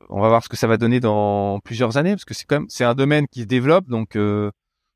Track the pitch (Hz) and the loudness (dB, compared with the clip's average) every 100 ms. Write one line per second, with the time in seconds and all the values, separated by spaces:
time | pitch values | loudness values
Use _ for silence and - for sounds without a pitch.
0 | - 98 110 113 - - 113 110 117 127 | -10 0 2 2 0 -2 0 2 2 2
1 | 120 104 104 101 101 101 - 113 120 123 | 2 0 0 0 -2 -4 -8 -4 -2 0
2 | 170 202 - - - 147 - - 120 127 | 0 -2 -6 -14 -4 -4 -4 -2 0 2
3 | 139 151 143 127 107 127 131 180 185 117 | 2 2 0 -6 -2 0 4 2 2 -4
4 | 110 107 104 104 104 - _ _ _ | -4 -2 0 0 -4 -6 _ _ _